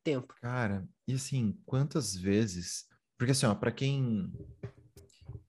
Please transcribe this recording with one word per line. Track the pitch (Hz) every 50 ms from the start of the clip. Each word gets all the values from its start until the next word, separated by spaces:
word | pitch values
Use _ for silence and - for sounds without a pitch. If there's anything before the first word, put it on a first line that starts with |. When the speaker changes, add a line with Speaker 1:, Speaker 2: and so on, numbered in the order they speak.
| _
Speaker 1:
tempo. | 165 147 127 120 - - -
Speaker 2:
Cara, | - 120 123 127 120 104 98 98 92 - - _ _ -
e | 127
assim, | 131 - - - 131 120 107 92 - -
quantas | - - 131 139 147 - 165 127 104 95
vezes, | 92 90 98 98 104 117 110 90 90 85 - - - - - _ _ _ _ _ -
porque | 123 120 135
assim, | 131 -
ó, | 120 101
pra | - - 120
quem, | 113 - 135 135 139 139 131 123 113 104 90 90 - - - - - - - - - - - - _ - - - _ _ - - - - -